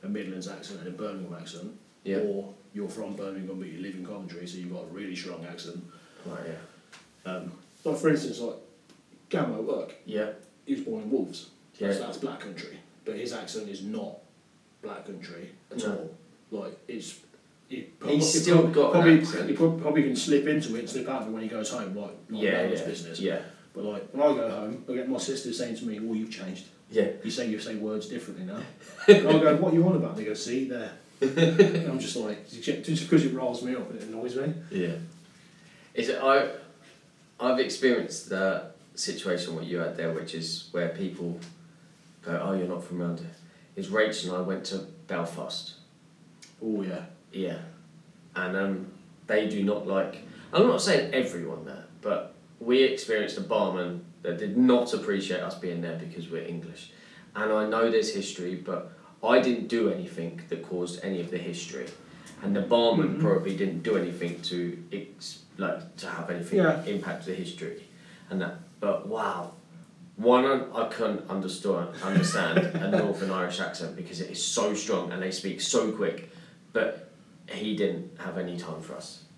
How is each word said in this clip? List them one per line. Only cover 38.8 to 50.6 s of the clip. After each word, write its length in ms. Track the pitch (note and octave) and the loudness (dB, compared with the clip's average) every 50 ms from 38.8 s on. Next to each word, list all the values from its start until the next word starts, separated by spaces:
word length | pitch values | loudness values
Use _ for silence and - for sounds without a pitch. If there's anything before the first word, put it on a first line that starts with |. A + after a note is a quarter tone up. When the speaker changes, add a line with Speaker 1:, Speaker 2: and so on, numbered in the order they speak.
| - - - | -20 -20 -10
Speaker 2:
situation 600 | - - - - - - F#2+ F2+ E2+ E2+ - E2 | -8 -6 -6 -6 -6 -2 -2 -2 -2 -2 -4 -6
what 100 | D#2+ E2+ | -6 -6
you 140 | E2 F2+ F2 | -4 -2 -2
had 180 | E2 - - F2 | -2 -2 -4 -2
there, 160 | E2+ E2 D#2+ | -2 -2 -2
which 200 | D#2+ E2 - - | -4 -6 -6 -8
is 340 | E2 E2 - - - - - | -6 -6 -6 -6 -8 -10 -6
where 180 | - F2 F2 E2 | -4 -2 -2 -2
people 480 | E2 - G2 F#2 - - F2 E2+ E2+ - - - - - - - - - - - - - - - - - | -2 -4 -4 -6 -4 -4 -6 -6 -6 -6 -10 -16 -18 -20 -20 -20 -20 -20 -20 -20 -20 -20 -20 -20 -20 -16
go, 180 | - E2+ E2+ E2 | -8 -4 -4 -2
"Oh, 120 | E2 F#2 G2 | 0 0 0
you're 140 | F#2+ F2+ F2+ | 0 0 -2
not 120 | F2+ F2 - | -4 -6 -6
from 180 | - F2+ F2 | -8 -6 -4
around 180 | F2 E2+ E2+ E2 | -2 -2 -2 -4
here." 120 | - - - - - - - - - - - | -6 -12 -14 -16 -20 -20 -20 -20 -20 -16 -10
Is 140 | - G2 F#2 | -10 -8 -2
Rachel 460 | G2 G#2+ G#2+ G#2 F#2 - - F2+ F2+ | 2 2 2 2 2 -4 -4 -4 -2
and 100 | F2+ F2+ | -2 -2
I 20 | F#2 | -2
went 160 | F#2+ - - - | -2 -4 -4 -6
to 100 | G2 F#2 E2 - - - - - | -6 -6 -6 -8 -14 -20 -10 -6
Belfast. 640 | F#2+ F2 E2+ - - - - - - - - - - - - _ _ _ _ - - - - - - - - - - - A2 | -4 -4 -4 -4 -6 -8 -8 -8 -8 -8 -10 -10 -16 -20 -20 _ _ _ _ -20 -20 -20 -20 -20 -20 -20 -20 -20 -16 -8 -4
Speaker 1:
Oh, 180 | A2+ G#2+ G2+ | -2 -2 -2
yeah. 220 | F#2+ F#2 F2 F2 F2 - - - - - - | -2 -4 -6 -6 -8 -12 -16 -20 -20 -14 -8
Speaker 2:
Yeah. 240 | F#2+ F#2+ F2 E2 E2 - - - - - - - - - - - - - - - F#2+ | -4 -4 -4 -4 -6 -10 -14 -16 -20 -20 -20 -20 -20 -20 -20 -20 -20 -20 -10 -6 -4
And, 180 | F#2+ F#2 F#2+ | -4 -2 0
um, 360 | G2 G2 G2 F#2+ F2+ - - - - - - - - - - | 0 0 0 0 -2 -4 -8 -12 -18 -20 -20 -20 -20 -6 0
they 220 | A2 G#2+ G#2+ G2 | 2 2 2 2
do 140 | G2+ G2+ G2 | 0 0 2
not 220 | G2+ G#2 G#2 - | 2 2 0 0
like, 340 | F#2 G2 F#2+ - - - - - - - - - - - | 0 0 2 0 0 -4 -10 -14 -16 -18 -18 -16 -2 4
I'm 140 | D#3+ | 6